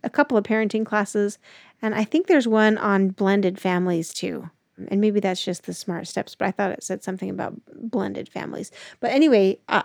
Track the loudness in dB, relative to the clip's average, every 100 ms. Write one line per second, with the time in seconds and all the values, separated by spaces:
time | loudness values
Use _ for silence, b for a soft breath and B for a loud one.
0 | -2 0 2 2 2 0 0 -2 -2 -2
1 | 0 -2 -2 -4 b b b b -4 -2
2 | 0 0 4 4 4 4 4 4 2 2
3 | 2 2 2 2 2 -2 -2 0 0 -2
4 | -4 -6 -8 -8 -12 -18 _ -16 -4 0
5 | 2 2 0 -2 -6 -8 -8 -10 -8 -8
6 | -6 -6 -8 -4 -4 -2 -4 -4 -8 -8
7 | -8 -8 -8 -6 -8 -10 -18 -16 -6 -4
8 | -4 -6 -10 -10 -10 -10 -12 B B B
9 | 0 4 6 6 6 2 0 -2